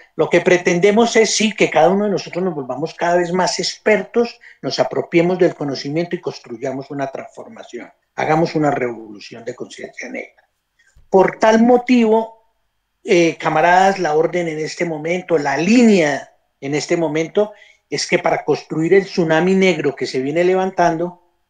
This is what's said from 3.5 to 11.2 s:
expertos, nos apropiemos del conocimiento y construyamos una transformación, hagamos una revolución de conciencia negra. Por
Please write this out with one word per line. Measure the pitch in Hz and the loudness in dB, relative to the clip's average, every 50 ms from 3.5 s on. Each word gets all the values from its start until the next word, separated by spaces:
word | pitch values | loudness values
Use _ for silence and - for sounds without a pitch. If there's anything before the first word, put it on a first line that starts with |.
| - - | -2 -4
expertos, | 180 - - - - 214 214 196 190 - - 233 233 233 - _ - - - _ | -6 -8 -6 -4 0 0 0 0 0 -2 -2 -2 -2 -2 -4 _ -20 -20 -18 _
nos | - 143 - - | -10 -6 -2 -2
apropiemos | - - - 135 - - - 170 165 175 185 | -2 -2 -2 -6 -4 0 2 2 2 2 2
del | 175 185 156 - | 2 2 0 0
conocimiento | - 151 139 131 - - 143 147 165 170 175 185 | -2 -6 -6 -6 -8 -8 -6 -4 -4 -4 -4 -6
y | 170 | -8
construyamos | - 139 - - - - 120 110 131 131 127 139 135 - | -8 -8 -10 -12 -16 -16 -14 -10 -8 -8 -8 -8 -10 -10
una | 147 139 135 | -8 -8 -8
transformación, | - - 123 - - - - - 113 113 110 - - 120 117 98 - _ _ _ _ - | -8 -8 -12 -14 -14 -18 -20 -20 -20 -20 -20 -20 -16 -16 -16 -16 -16 _ _ _ _ -8
hagamos | 131 131 143 156 160 170 - - | -6 -2 0 0 0 0 0 0
una | 160 151 143 | 0 0 0
revolución | 139 135 127 120 113 110 110 107 104 98 - - 117 117 117 | 0 -2 -4 -6 -6 -10 -14 -18 -18 -18 -18 -20 -18 -16 -14
de | 123 120 | -14 -12
conciencia | - 113 - - - - - - - 117 120 | -12 -14 -16 -16 -18 -18 -18 -16 -16 -16 -14
negra. | 127 - - - _ _ _ _ _ _ _ _ _ _ _ _ _ _ _ - | -12 -14 -14 -16 _ _ _ _ _ _ _ _ _ _ _ _ _ _ _ 2
Por | - 190 | 4 4